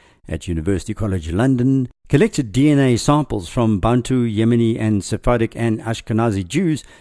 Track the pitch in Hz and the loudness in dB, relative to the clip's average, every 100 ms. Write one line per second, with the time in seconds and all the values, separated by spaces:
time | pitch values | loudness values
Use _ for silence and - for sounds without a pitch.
0 | _ _ - 82 - 82 78 95 - 107 | _ _ -10 -8 -4 -4 -2 -2 -4 -6
1 | 107 92 80 87 131 127 123 135 123 - | -4 -4 -4 0 0 2 2 0 -2 -10
2 | - 143 214 - 117 107 147 143 135 117 | 0 2 2 0 -2 2 4 4 4 2
3 | - 147 143 107 85 - 113 104 107 123 | 2 0 0 -6 -4 -2 0 2 2 0
4 | 120 131 120 104 117 120 113 113 110 104 | 0 -2 0 0 2 2 2 0 0 -2
5 | - 107 - 120 113 - 117 110 113 113 | -2 -4 0 0 0 -2 -2 -2 -4 -6
6 | - 110 117 98 90 147 185 147 - - | -4 0 0 -2 -2 -2 0 -2 -6 -20